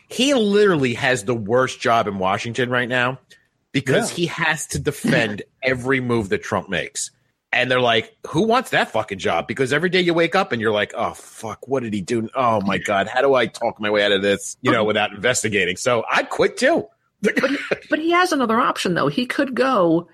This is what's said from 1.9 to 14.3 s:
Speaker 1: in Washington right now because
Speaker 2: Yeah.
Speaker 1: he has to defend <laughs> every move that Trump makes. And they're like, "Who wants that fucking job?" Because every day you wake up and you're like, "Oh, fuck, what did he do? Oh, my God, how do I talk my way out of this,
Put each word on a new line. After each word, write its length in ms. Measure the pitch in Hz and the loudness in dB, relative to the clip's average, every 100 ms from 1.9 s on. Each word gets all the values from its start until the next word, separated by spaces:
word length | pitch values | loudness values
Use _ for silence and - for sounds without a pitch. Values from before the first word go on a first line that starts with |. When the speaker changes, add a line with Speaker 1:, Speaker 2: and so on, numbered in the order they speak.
| 117 104 | 2 0
Speaker 1:
in 120 | 98 | -2
Washington 520 | 92 101 117 117 123 | -2 -2 -4 -4 -2
right 180 | 123 120 | -2 -2
now 300 | 127 123 135 _ - _ _ _ | 0 -2 -4 _ -20 _ _ _
because 380 | 139 127 180 226 | -4 0 0 0
Speaker 2:
Yeah. 60 | - | -2
Speaker 1:
he 100 | 165 | -4
has 400 | - 160 156 - | -2 -2 -2 -4
to 100 | 147 | -6
defend 640 | 139 - - 127 110 101 - | -4 -4 0 0 0 -6 -14
<laughs> 100 | _ | _
every 380 | 131 127 123 135 | -2 -2 0 0
move 280 | 123 117 95 | 0 0 0
that 120 | 101 | -4
Trump 260 | - 98 92 | -2 -4 -2
makes. 420 | 85 65 - - _ _ _ _ | -4 -4 -8 -10 _ _ _ _
And 180 | 120 127 | 0 2
they're 100 | 127 | 2
like, 340 | 120 113 113 _ - | 4 2 0 _ -4
"Who 140 | 151 | 0
wants 280 | 220 247 - | 2 2 2
that 200 | 151 233 | 0 0
fucking 280 | 110 - 95 | -2 -4 -4
job?" 280 | 101 85 - | -2 -2 -2
Because 240 | 117 131 | -2 0
every 160 | 147 180 | 0 0
day 120 | 185 | 2
you 120 | 175 | 2
wake 220 | 170 165 | 2 2
up 180 | 190 196 | 0 0
and 80 | 120 | -2
you're 120 | 110 | 0
like, 200 | 104 101 | 0 0
"Oh, 200 | 117 98 | -2 -4
fuck, 520 | 82 - - 110 98 - | -6 -18 -14 -12 -12 -4
what 140 | 131 | -4
did 120 | 117 | -2
he 80 | 104 | -4
do? 260 | 85 117 110 | -2 -2 -2
Oh, 260 | 135 123 110 | 0 2 2
my 160 | 98 95 | 0 -2
God, 300 | 95 98 98 | 0 0 0
how 160 | 123 | 2
do 120 | 139 | 2
I 120 | 127 117 | 4 0
talk 340 | - 117 101 | -2 -6 -2
my 80 | 104 | 0
way 160 | 104 | 2
out 80 | 101 | 2
of 80 | 98 | 2
this, 360 | 101 | 2